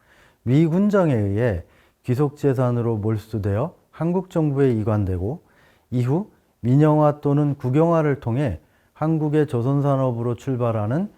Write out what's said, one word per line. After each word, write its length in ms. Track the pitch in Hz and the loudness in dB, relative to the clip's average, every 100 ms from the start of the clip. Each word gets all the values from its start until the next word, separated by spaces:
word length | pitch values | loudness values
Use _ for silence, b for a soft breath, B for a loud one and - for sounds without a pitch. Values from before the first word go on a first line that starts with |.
| b b b b | b b b b
미군정에 680 | 113 139 165 175 208 196 165 | 0 2 2 2 2 2 2
의해 520 | 117 101 101 120 87 - b b b | 2 0 0 0 -2 -6 b b b
귀속재산으로 920 | - 123 147 - 143 127 123 120 117 110 | -4 0 0 0 -2 0 0 0 -2 -2
몰수되어 760 | 107 110 - 113 101 101 160 - _ | -2 -4 -4 -6 -2 -2 -4 -8 _
한국 400 | - 165 185 180 | -6 -2 -2 -2
정부에 400 | 170 156 139 139 | -2 0 2 2
이관되고 720 | 110 104 107 92 90 98 170 _ b b b b | 2 0 0 0 -2 -4 -8 _ b b b b
이후 400 | 123 123 160 214 b b b | -4 -2 -2 -4 b b b
민영화 600 | 117 135 151 151 151 147 | 0 4 4 4 2 0
또는 360 | 143 143 147 139 | 0 0 0 -2
국영화를 640 | 123 139 170 165 151 131 | -2 0 2 2 0 -2
통해 400 | 113 113 143 85 b b b | -2 -2 -2 -6 b b b
한국의 560 | - 156 160 151 151 147 | -6 -2 0 0 0 0
조선산업으로 880 | 120 120 139 143 135 131 117 120 117 | 0 0 0 0 0 0 -2 -4 -4
출발하는 720 | - 123 120 110 104 143 208 | -4 -2 -2 -2 -2 -2 -4